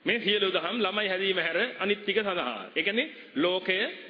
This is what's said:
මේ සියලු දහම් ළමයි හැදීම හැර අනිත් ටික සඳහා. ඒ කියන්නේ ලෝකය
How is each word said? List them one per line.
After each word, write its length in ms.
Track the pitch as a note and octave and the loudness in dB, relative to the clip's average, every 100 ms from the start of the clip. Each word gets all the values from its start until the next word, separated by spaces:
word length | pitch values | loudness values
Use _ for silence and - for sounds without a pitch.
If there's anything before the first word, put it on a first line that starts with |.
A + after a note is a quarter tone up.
| D#3+ | 0
මේ 140 | A3+ | 0
සියලු 300 | G3 G#3 G3 | 2 2 4
දහම් 280 | F3+ E3 A#3 | 2 0 0
ළමයි 300 | F#3+ G#3 G3+ | 0 0 0
හැදීම 320 | F#3 G3 F#3 | 0 0 2
හැර 180 | E3 E3+ B3 - | 2 2 0 0
අනිත් 240 | G3 G#3 | 0 0
ටික 180 | G3 G3 | 0 0
සඳහා. 520 | G3+ F3 B2 G#2+ F#2 | 0 0 -2 -4 -6
ඒ 120 | D#3+ | -2
කියන්නේ 300 | F3 A3 D#4 - - | 0 0 -2 -6 -8
ලෝකය 440 | - F3 F#3 F#3 F#3 C#4 - - | 0 2 2 0 0 0 -6 -14